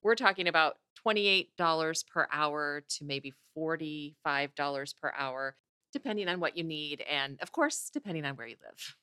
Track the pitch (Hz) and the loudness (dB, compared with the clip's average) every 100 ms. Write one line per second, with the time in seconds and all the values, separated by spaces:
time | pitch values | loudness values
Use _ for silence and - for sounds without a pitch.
0 | - 226 240 190 175 165 156 - _ - | 4 4 4 4 2 4 4 2 _ -2
1 | - 208 202 190 - - 170 160 160 160 | 2 4 6 4 2 0 2 4 2 -2
2 | - 175 - 147 151 147 147 147 147 - | -4 -2 0 2 0 0 -4 -6 -6 -8
3 | 143 139 139 135 _ - 160 165 160 151 | -4 -6 -6 -14 _ -6 -2 -2 -4 -6
4 | 147 151 156 143 143 - 143 139 139 - | -10 -6 -2 0 0 -2 -2 -2 -6 -8
5 | 147 - 139 131 135 135 _ _ _ 277 | -8 -4 -6 -4 -6 -8 _ _ _ -8
6 | 277 208 190 180 165 - 165 156 151 147 | -4 -2 0 0 0 0 -4 -4 -6 -6
7 | - 147 139 139 180 - 302 - - 294 | -2 -2 -2 -4 -6 2 2 2 -6 -8
8 | 214 165 143 131 113 113 - - - - | -4 -2 -2 -4 -10 -14 -18 -14 -14 -16